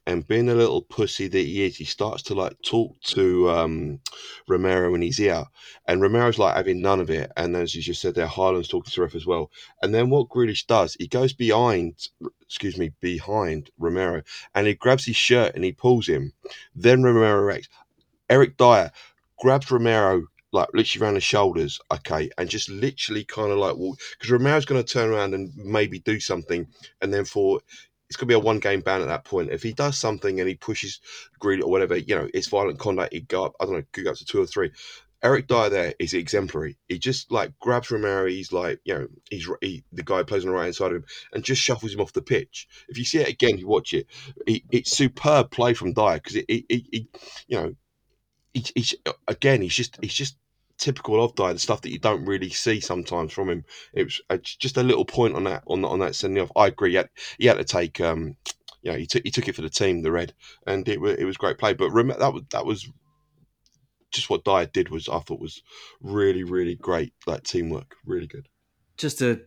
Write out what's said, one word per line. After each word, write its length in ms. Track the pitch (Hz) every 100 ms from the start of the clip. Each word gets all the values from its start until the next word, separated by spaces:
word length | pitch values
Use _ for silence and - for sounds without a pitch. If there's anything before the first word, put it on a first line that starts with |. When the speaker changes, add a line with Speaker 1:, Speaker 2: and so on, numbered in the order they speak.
| -
Speaker 1:
and 180 | 87
being 240 | 76 110 120
a 60 |
little 280 | 117 117 87
pussy 440 | - - 104 - 95
that 100 | 95
he 280 | 78 98
is, 120 | 95 -
he 80 |
starts 380 | 78 - 104 117
to, 100 | - 95
like, 200 | 92 -
talk 380 | - 117 113 - -
to, 440 | 98 92 90 87
um, 480 | 85 82 80 73 69 - - - - -
Romero 480 | 92 92 92 90
in 80 | 87
his 160 | 85 101
ear, 280 | 101 82 67 _ - - -
and 140 | 92
Romero's, 380 | 98 117 120 113
like, 160 | 98
having 260 | - 92 90
none 200 | 98 98
of 100 | 80
it, 220 | 78 - -
and 200 | 87 87
as 180 | 85
you 80 | 82
just 180 | 80 85
said 140 | 92
there, 140 | 87 82
Haaland's 400 | 95 95 92 85
talking 220 | 90 -
to 40 |
the 80 | -
ref 140 | 85 82
as 100 | 85
well. 240 | 85 78 - - _
And 100 | 95
then 180 | 110 123
what 180 | 143 -
Grealish 400 | 123 117 101 -
does, 260 | 113 85 -
he 80 | 87
goes 240 | 127 131
behind, 760 | - 117 107 120 95 85 - - _ - -
excuse 380 | _ - 101 90
me, 140 | 80 -
behind 720 | 90 85 95 107 90 78 71 -
Romero, 440 | 82 90 90 85 - - -
and 140 | 98 104
he 60 |
grabs 320 | 104 123 135 123
his 100 | 113
shirt 400 | - 123 110 -
and 80 |
he 80 | 92
pulls 340 | - 123 123 95
him. 260 | 76 71 - - - - -
Then 260 | 117 127
Romero 400 | 127 117 110 101
reacts. 260 | 101 90 - _ _ _ _ _ -
Eric 260 | 131 135 -
Dier 360 | 123 110 82 - - _ _ -
grabs 320 | 127 139 135
Romero, 560 | 123 117 110 98 92 80 _ _
like, 180 | 98 87
literally 320 | 104 110 104
around 80 | 107
the 60 | 101
shoulders, 580 | - 107 98 82 73 - -
okay, 380 | - - 78 78 -
and 100 | 90
just 220 | 107 -
literally 520 | 98 135 135 - 107
kinda, 320 | 101 - 104
like, 220 | 101 95 -
walk, 240 | 92 - - -
'cause 120 | 110
Romero's 340 | 123 139 151
gonna 180 | 143 131
turn 280 | 120 123 110
around 240 | 107 98
and 200 | 95 95
maybe 440 | 76 98 107 107 92
do 200 | 107 107
something, 480 | - 90 85 87 82 _ - _
and 100 | 98
then 140 | 101 95
for, 340 | 104 98 98 - - - _ _
it's 80 | -
gonna 120 | 123
be 60 |
a 40 | 113
one-game 420 | 107 107 98 98
ban 220 | 95 95
at 60 | 76
that 180 | 76 -
point. 240 | 95 82
If 100 | -
he 120 | 113
does 240 | 117 143 139
something 420 | 110 101 101 95
and 80 | 92
he 60 |
pushes 460 | 90 - 107 98 - - - - _
Grealish 240 | 101 95
or 60 | 82
whatever, 280 | 95 92 87
you 160 | 78
know, 160 | 92 71
it's 140 | 95 -
violent 320 | 101 101 73
conduct, 340 | 107 95 -
he'd 160 | 85 -
go 160 | 92
up, 120 | 95 -
I 60 | 95
don't 80 |
know, 100 | 85 -
could 120 | -
go 80 | 92
up 40 | 76
to 80 |
two 160 | - 101
or 60 | 90
three. 240 | 104 82 - - - _ _
Eric 260 | 120 135 139
Dier 200 | 120 107
there 260 | 98 85 -
is 160 | 87
exemplary. 640 | 90 82 101 95 78 78 - -
He 100 | 90
just, 320 | 127 131 -
like, 220 | 117 87 -
grabs 320 | 107 120 120
Romero, 340 | 113 104 98 95
he's 240 | 95 90
like, 300 | 90 87 -
you 100 | -
know, 140 | 85 64 - _
he's, 160 | 98 82 90
he, 240 | 98 80 -
the 100 | 87
guy 200 | 82 95
plays 220 | 85 101
on 60 | 92
the 60 | 92
right-hand 200 | 85 87
side 160 | 95
of 40 | 87
him, 80 | - - -
and 100 | 107
just 160 | - 135
shuffles 320 | - 120 110
him 80 | 101
off 140 | 98
the 80 | -
pitch. 440 | - 85 - - - - -
If 80 | 117
you 80 |
see 140 | 123 160
it 100 | 143
again, 300 | - 120 98
you 80 | 92
watch 260 | 104 -
it, 140 | 80 - - - - -
he, 180 | 110 -
it's 260 | 123 - -
superb 540 | 131 - 147 147 -
play 240 | - 120
from 180 | 117 90
Dier, 280 | 110 104 78
'cause 160 | - 104
it, 100 | -
it, 160 | 113 -
it, 140 | 120 -
it, 160 | 113 110 - - - -
you 120 | 107
know, 140 | 85 - _ _ _ _ _ _ _
he, 100 | 127 -
he's, 200 | - 120 - - - -
again, 320 | 110 139 127
he's 140 | 90
just, 240 | - 117 -
he's 140 | -
just 220 | - 139 - _ _ _ -
typical 440 | - 131 - 110
of 120 | 117
Dier, 180 | - 92
the 60 | 87
stuff 240 | - 104
that 80 | -
you 80 | -
don't 260 | 113 101
really 240 | 95 98 95
see 300 | - 113 107
sometimes 520 | - 90 85 87 78
from 180 | - 95
him. 140 | 85 - - -
It 120 | -
was 160 | 85 - -
a, 80 | 92
just 380 | - - 131 135
a 60 |
little 220 | 127 123
point 300 | 120 - 113 82
on 80 |
that, 200 | 95 85 -
on, 180 | 92
on 140 | 95 95
that 160 | 92
sending 280 | - 98 95
off. 80 | 87 -
I 120 | 98
agree. 220 | - 95
He 60 | 90
had, 140 | - - - -
he 80 | 120
had 120 | -
to 60 |
take, 360 | - 90 85 -
um, 360 | 85 80 80 69 - - - -
you 80 | 85
know, 60 | 80
he 80 | 82
took, 160 | -
he 60 | -
took 180 | - 98
it 60 |
for 80 | 87
the 60 | 78
team, 340 | - 98 87
the 80 | 80
red, 200 | 85 78 - - - -
and 220 | 98 101
it 120 | 104
wa-, 80 | 101
it 160 | -
was 120 | 95 95
great 220 | 95 -
play. 160 | 107
But 160 | 92 90
rem-, 180 | 76 135 127
that 140 | 139
was, 100 | - -
that 140 | -
was 240 | - 104 - - _ _ _ _ _ _ _ _ _ _ _
just 200 | - -
what 140 | 90
Dier 200 | 101 95
did 240 | 80 95 82
was, 200 | 80 -
I 80 | 82
thought 180 | - 80
was 220 | 78 - _ - - _
really, 420 | 95 101 98 92
really 320 | 87 92 87
great, 380 | 85 92 85 76 _ -
like, 180 | 78
teamwork, 520 | - 90 82 76 - - -
really 200 | 90 85
good. 220 | - - _ _ _ _ -
Speaker 2:
Just 220 | 151 -
to 240 | 123 113